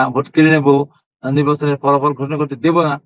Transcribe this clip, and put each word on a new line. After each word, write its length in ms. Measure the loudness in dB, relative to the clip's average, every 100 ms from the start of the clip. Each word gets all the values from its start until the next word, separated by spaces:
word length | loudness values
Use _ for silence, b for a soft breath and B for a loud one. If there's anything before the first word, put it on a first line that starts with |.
| 2
ভোট 180 | -2 -2
কেড়ে 220 | 2 4
নেবো, 220 | 4 4 2 0 _ _ _
আহ, 80 | -4
নির্বাচনের 460 | -2 0 -2 -2 -2
ফলাফল 360 | 0 0 0
ঘোষণা 240 | -4 -6 -4
করতে 180 | -6 -2
দেবো 240 | 0 0
না 100 | 0 -4